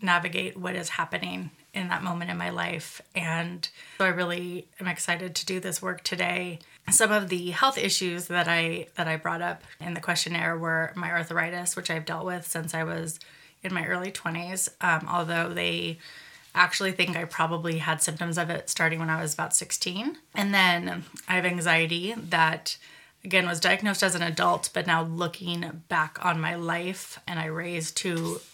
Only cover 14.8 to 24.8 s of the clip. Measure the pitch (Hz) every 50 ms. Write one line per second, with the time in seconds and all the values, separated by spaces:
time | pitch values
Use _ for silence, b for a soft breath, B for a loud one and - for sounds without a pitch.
14.8 | 185 180 165 160 170 - 175 175 160 160 170 165 170 175 170 175 175 175 170 170
15.8 | 175 165 165 165 B B B B B B B B B B - 175 180 175 - -
16.8 | 202 190 185 185 180 180 170 165 170 160 - - 165 165 170 165 165 170 160 160
17.8 | 151 165 160 156 - - 160 160 175 170 160 175 170 165 170 - - - - -
18.8 | 170 160 160 160 165 160 160 160 165 151 - - 160 160 - - 160 - - -
19.8 | - 180 175 196 233 294 370 - - _ - 220 202 202 202 196 185 180 175 170
20.8 | 175 180 175 175 156 - - - - - 185 185 175 180 175 175 160 175 160 165
21.8 | 165 160 170 170 175 202 233 226 160 165 175 165 160 160 165 - - - - B
22.8 | B B B B B B B B - 190 180 190 180 175 170 160 - 180 190 190
23.8 | 214 208 190 - 202 190 175 170 170 170 160 - 180 175 175 - - - - 175